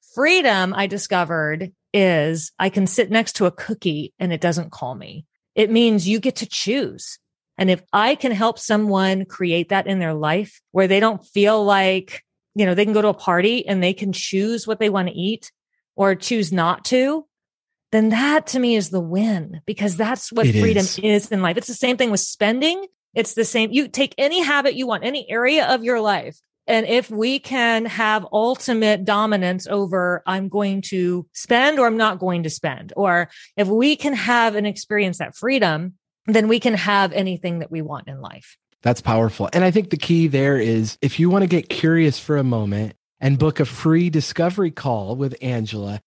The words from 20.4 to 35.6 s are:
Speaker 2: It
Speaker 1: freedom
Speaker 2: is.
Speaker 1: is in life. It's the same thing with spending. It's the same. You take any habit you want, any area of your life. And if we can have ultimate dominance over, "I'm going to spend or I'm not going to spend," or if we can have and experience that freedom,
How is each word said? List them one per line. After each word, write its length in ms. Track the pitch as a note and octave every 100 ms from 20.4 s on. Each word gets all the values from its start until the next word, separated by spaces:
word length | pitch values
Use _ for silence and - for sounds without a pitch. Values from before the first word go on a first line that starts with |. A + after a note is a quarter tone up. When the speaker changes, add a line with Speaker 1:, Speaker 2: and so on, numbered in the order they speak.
| C#3
Speaker 2:
It 120 | G#2+
Speaker 1:
freedom 220 | G#2 G3+
Speaker 2:
is. 180 | F#3 -
Speaker 1:
is 320 | G#3 G#3 G3+
in 100 | G3+
life. 140 | F#3 E3+
It's 100 | -
the 80 | A#3+
same 200 | C4+ B3
thing 120 | B3
with 100 | G3+
spending. 640 | - - G#3 A#3+ D4+ F4+ G4 _ _
It's 220 | - A3+ -
the 100 | A3+
same. 260 | A3+ A3
You 160 | A#3+ C#4+
take 280 | - C#4 -
any 240 | C#4 F4
habit 300 | D#4 C#4+ C#4
you 140 | A#3 B3+
want, 160 | G#3
any 260 | G#3 C#4+ -
area 380 | A3 B3 D#4 A#3
of 160 | B3+
your 180 | A3+ A#3+
life. 380 | G#3+ F#3+ B2 D3+ _ _ -
And 220 | A3+ A3
if 240 | C#4 E4
we 260 | G#3+ A3+ C4+
can 460 | - B3+ A#3 A3+ A3+
have 400 | F#3+ A3 G#3+ -
ultimate 720 | G#3+ A3+ B3+ - A#3 A3 G#3 F#3+
dominance 640 | G#3 A3 G#3 F3+ F3+ -
over, 560 | G3+ G3 F#3 F3+ F3 -
"I'm 220 | F#3+ F#3+
going 340 | G3+ G3+ G3 F#3+
to 380 | F#3+ F3+ F3+ E3+
spend 440 | - - A#3+ C4+ D4+
or 80 | A#3+
I'm 120 | A3+
not 220 | A3 F#3
going 240 | F#3 F3
to 60 | D#3+
spend," 440 | - D#3+ C3+ E3 -
or 340 | G3 F3 F3 - - -
if 100 | G3
we 280 | A3 C4+ D4+
can 160 | D4
have 420 | B3+ F#3+ A#3+ A3+ G#3
and 100 | G#3
experience 520 | G3+ - G#3+ G3 F3
that 160 | E3 -
freedom, 580 | A3+ C4+